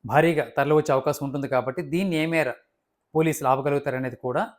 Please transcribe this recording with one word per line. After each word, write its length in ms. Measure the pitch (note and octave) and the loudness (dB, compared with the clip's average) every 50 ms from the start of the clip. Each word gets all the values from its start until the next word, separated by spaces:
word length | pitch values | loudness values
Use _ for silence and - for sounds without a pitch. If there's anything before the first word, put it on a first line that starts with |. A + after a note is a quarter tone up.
| - | -6
భారీగా 400 | G#2+ A#2+ D3 D#3 E3+ E3 D3 C3 - - | 2 4 4 4 4 2 0 -2 -2 -2
తరలి 160 | - C#3 C#3+ D3+ | -2 2 4 4
వచ్చే 200 | D#3 D3+ D3+ C#3 | 2 4 2 0
అవకాశం 320 | C3+ C3 D3+ C#3+ - D3 | 2 2 -2 -4 -4 -6
ఉంటుంది 220 | C#3 C3 C#3+ C#3 | -6 -6 -6 -4
కాబట్టి 340 | C3+ C3+ B2+ A#2 C3 C3 F3+ | 0 -2 -2 -2 -2 -6 -6
దీన్ని 340 | E3 C#3 D3+ F3 G3+ F#3+ E3 | -6 -4 -2 -2 -2 0 0
ఏ 100 | D#3 D#3 | -2 -2
మేర 260 | E3 E3 E3 D3 B2+ - - _ _ _ _ _ _ _ _ _ _ - | 0 0 0 0 -2 -4 -10 _ _ _ _ _ _ _ _ _ _ 0
పోలీసులు 320 | D#3 D#3+ D#3+ D3 - C#3+ | 0 2 2 0 0 2
ఆపగలుగుతారనేది 680 | B2+ C3+ C3+ C3+ C#3+ C#3+ C#3+ C#3 C#3+ B2+ C3 C3 B2+ A#2+ | 2 2 2 2 0 0 0 -2 -2 -4 -4 -4 -6 -8
కూడా 280 | - - B2+ B2 D#3 G#3+ A#3 - | -6 -6 -4 -2 -2 -4 -4 -8